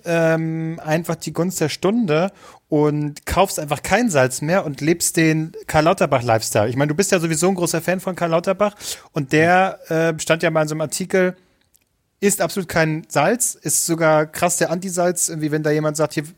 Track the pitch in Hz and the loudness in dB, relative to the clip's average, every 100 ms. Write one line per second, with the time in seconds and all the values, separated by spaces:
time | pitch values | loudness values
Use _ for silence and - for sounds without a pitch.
0 | 170 170 165 160 160 160 160 160 156 160 | -4 0 2 0 -2 -4 -6 -8 -2 -2
1 | 175 165 - 151 180 - 151 - 180 233 | -2 -6 -6 -4 -2 -2 -4 0 0 0
2 | 202 151 190 - - - _ 151 151 147 | 2 0 0 -6 -20 -20 _ 2 2 2
3 | 147 147 - - 190 - 151 147 - 196 | -2 -6 -4 0 0 0 -6 -6 0 0
4 | 240 147 127 - 151 190 156 135 147 165 | 2 2 2 0 -2 0 -2 -2 0 0
5 | - - 160 160 160 440 - 156 156 196 | 0 2 2 2 -2 -10 -2 2 4 4
6 | 160 135 120 110 - 113 107 120 147 151 | 2 0 2 0 2 0 0 0 0 0
7 | - 185 165 156 175 185 170 165 165 185 | 2 0 0 0 0 0 -2 -2 -2 -2
8 | 185 175 170 165 185 185 208 - - - | -4 -4 0 0 0 0 -2 -4 -12 -12
9 | - 160 139 156 165 185 190 - - 160 | -8 -6 0 2 4 4 2 -2 -4 0
10 | 165 160 - 165 170 160 156 156 151 - | 0 0 -2 0 0 0 0 -2 -6 -6
11 | 185 190 180 180 _ _ _ _ _ _ | -2 2 0 -2 _ _ _ _ _ _
12 | _ _ 196 - 170 208 165 170 160 156 | _ _ 0 2 -2 -4 -4 0 0 -2
13 | - 147 156 240 - - 151 - - 165 | -4 0 0 0 -2 -6 -4 -2 -2 0
14 | 160 156 156 - 175 - - 175 190 180 | 2 2 2 -2 -2 0 -2 -2 -4 -2
15 | 175 175 - 165 151 156 151 151 156 151 | 0 0 -2 -2 -2 0 0 0 0 0
16 | 151 - 151 | -2 -2 -8